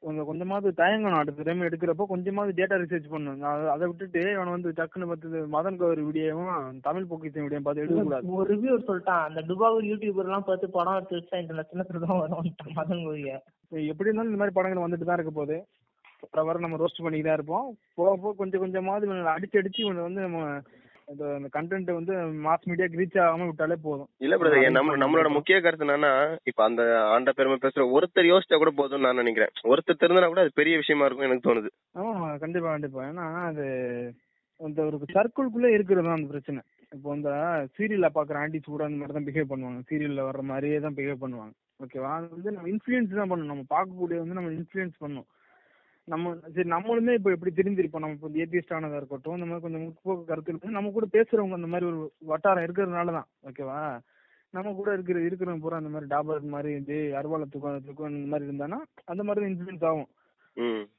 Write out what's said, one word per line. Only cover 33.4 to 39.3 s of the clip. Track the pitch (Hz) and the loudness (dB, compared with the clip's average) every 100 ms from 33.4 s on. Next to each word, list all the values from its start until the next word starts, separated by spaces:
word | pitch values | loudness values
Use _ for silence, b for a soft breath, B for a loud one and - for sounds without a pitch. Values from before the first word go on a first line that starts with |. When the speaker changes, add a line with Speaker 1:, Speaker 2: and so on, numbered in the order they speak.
Speaker 1:
அது | 175 151 139 131 123 120 120 120 _ _ _ _ | -4 -4 -4 -4 -4 -4 -8 -12 _ _ _ _
அந்த | 160 147 | -8 -2
ஒரு | 151 147 143 | -2 -2 0
சர்க்கிள்குள்ளே | 190 226 - 269 226 240 | 2 2 2 -2 2 4
இருக்கிறது | 214 190 190 170 | 4 6 4 4
தான் | 165 | 0
அந்த | 143 | -2
பிரச்சனை. | 143 139 139 - _ _ | -8 -8 -10 -10 _ _
இப்போ | 143 143 | -14 -8
இந்த | 143 147 143 165 165 135 | -4 -2 -2 0 -2 -4
சீரியல்ல | _ 214 208 170 | _ -2 2 2
பாக்குற | 151 147 147 | 2 -2 -2
ஆண்டிஸ் | 147 156 147 | -4 -6 -8
கூட | 147 | -6
அந்த | 151 147 | -4 -4
மாதிரி | 143 147 | -6 -6
தான் | |
பிஹேவ் | 147 | -4